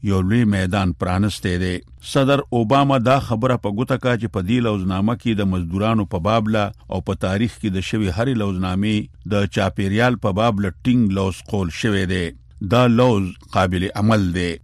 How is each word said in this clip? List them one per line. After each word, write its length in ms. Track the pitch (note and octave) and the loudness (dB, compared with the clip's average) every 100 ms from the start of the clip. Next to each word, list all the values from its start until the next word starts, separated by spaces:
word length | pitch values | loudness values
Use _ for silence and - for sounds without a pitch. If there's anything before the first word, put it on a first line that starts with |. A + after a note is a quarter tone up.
| G2+ | 0
یو 100 | G2 F#2 | 0 2
لوی 140 | A#2 A#2 | 2 2
میدان 400 | G2+ F#2 G2+ F#2+ E2+ | 2 0 0 0 -2
پرانستی 540 | F#2 F2+ G#2 - G2 F2+ | -2 0 0 -2 -4 -2
دی. 100 | F#2 F2+ - - - | -2 -4 -10 -20 -4
صدر 320 | D3 C3+ C#3 - A#2+ | 0 2 2 0 -2
اوباما 380 | A2 C3+ C#3 C3+ A#2 | 2 4 4 2 4
دا 80 | C3+ B2 | 2 2
خبره 300 | A2+ B2+ B2 | -2 0 0
په 120 | G2+ G#2 | -2 -4
ګوته 200 | B2+ B2+ | -2 -2
کړه 120 | B2+ A#2+ | 0 -2
چې 60 | A2 G2+ | -2 -4
په 60 | F2+ | 0
دې 100 | B2 A#2 | 0 0
لوزنامه 480 | G#2 F#2 F#2+ G2+ A#2+ | 0 -2 0 0 0
کې 200 | A#2+ G#2 | -2 0
د 80 | G2 F#2 | 0 0
مزدورانو 500 | E2+ F#2 G#2+ A2+ G2 | -2 -2 0 0 0
په 100 | F#2 F2 | -2 0
باب 240 | A2+ A2 A2 | 0 2 0
له 380 | G2+ - - | -2 -6 -8
او 80 | F#2+ F2+ | -6 -4
په 120 | F#2+ F#2 | -4 -2
تاریخ 320 | F#2+ A2+ - | 0 -2 -2
کې 120 | G#2+ F#2 | -4 -4
د 120 | F#2 | -4
شوې 200 | A2+ G#2 E2+ | -2 -2 0
هرې 160 | B2 B2 | -2 0
لوزنامې 920 | G#2 F#2 F#2 F#2 G#2 G#2+ - - - | -2 -2 -2 -2 0 -2 -4 -12 -4
د 180 | G#2 G2+ - | -2 0 0
چاپیریال 640 | G2 - G2 G#2 B2 A#2+ | -2 -2 -2 2 2 2
په 160 | - F#2 | -2 0
باب 240 | A#2 G#2 G2+ | 0 0 -4
له 40 | - | -4
ټینګ 360 | - B2 A2 F#2+ | 0 2 2 0
لوز 240 | F#2+ F2+ - | -2 -4 -6
قول 240 | G#2 F2+ D#2 | -4 -4 -2
شوی 240 | A#2+ G2+ F#2 | -2 0 0
دی. 100 | F#2 E2+ D2 - - G2 | -2 -4 -8 -20 -12 0
دا 120 | A#2 B2 A#2 | 2 4 4
لوز 260 | B2+ G#2+ F#2 - - G#2 | 4 2 -2 -6 -6 0
قابل 300 | F#2 F2+ F#2 - | 0 0 -2 -2
عمل 220 | G#2 A2 F#2 F2 | 2 2 2 0
دی. 160 | F2 E2 | -2 -6